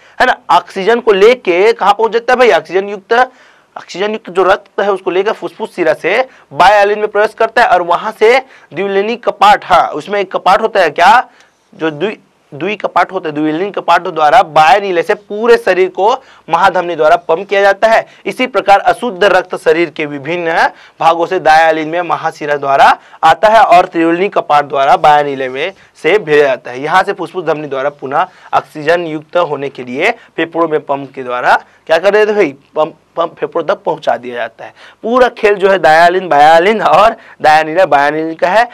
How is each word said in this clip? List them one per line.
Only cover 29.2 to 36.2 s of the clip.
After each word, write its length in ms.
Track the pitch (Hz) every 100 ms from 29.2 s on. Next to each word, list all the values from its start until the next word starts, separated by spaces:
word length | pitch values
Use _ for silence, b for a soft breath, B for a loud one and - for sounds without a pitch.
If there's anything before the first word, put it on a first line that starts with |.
| 151 175
होने 300 | 160 143 139
के 160 | -
लिए 260 | 123 127 196 - b -
फेफड़ों 320 | 165 170 165
में 120 | 151
पंप 300 | 143 139 135
के 80 | -
द्वारा 340 | 123 123 147 233 b b -
क्या 120 | 165
कर 120 | 190
देते 220 | 208 208
भाई, 220 | 208 165 135 _ 151
पंप, 180 | 156 156 _ 170
पंप 180 | 170
फेफड़ों 280 | - 143 170
तक 180 | 160 208
पहुँचा 340 | - 147 131 120
दिया 180 | 123 120
जाता 280 | 117 -
है। 80 | 113 B B B
पूरा 260 | 220 254 240
खेल 240 | 240 208
जो 140 | 208 190
है 80 | 190
दायालीन, 500 | 160 156 175 185